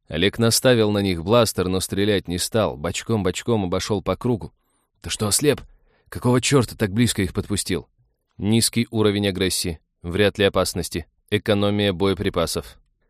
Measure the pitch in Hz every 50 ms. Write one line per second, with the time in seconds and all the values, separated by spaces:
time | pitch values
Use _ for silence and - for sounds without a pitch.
0 | _ _ - 78 90 101 - - 113 117 110 - - 131 123 113 110 104 104 101
1 | 98 98 90 82 80 95 113 120 113 - - - 90 90 92 92 - - 107 95
2 | 101 104 104 92 - - 87 90 - - - 113 104 80 62 69 76 87 - -
3 | - - 113 107 92 90 87 - - - 117 107 98 90 92 95 - - 110 95
4 | - 92 92 - - 120 123 90 78 73 - _ _ _ _ _ _ _ _ _
5 | - 90 - - 110 104 95 - 143 147 123 - - - _ _ _ _ _ _
6 | _ _ - 85 - 123 123 127 - - 139 135 110 - - - 110 98 95 113
7 | 123 107 - - 98 87 - 101 92 - 104 95 - - 92 78 - - _ _
8 | _ _ _ _ _ _ _ - 90 101 110 117 110 - - 117 117 - - 110
9 | 107 104 101 104 101 101 92 92 95 92 - - - 90 82 - _ _ _ _
10 | - 85 85 98 104 98 - - 101 98 - 95 92 - - 95 82 - - 87
11 | - - _ _ _ _ 104 107 - - 104 101 101 101 104 104 104 101 92 82
12 | 98 98 95 85 104 98 - 90 82 80 - 82 - - - _ _ _ _ _
13 | _ _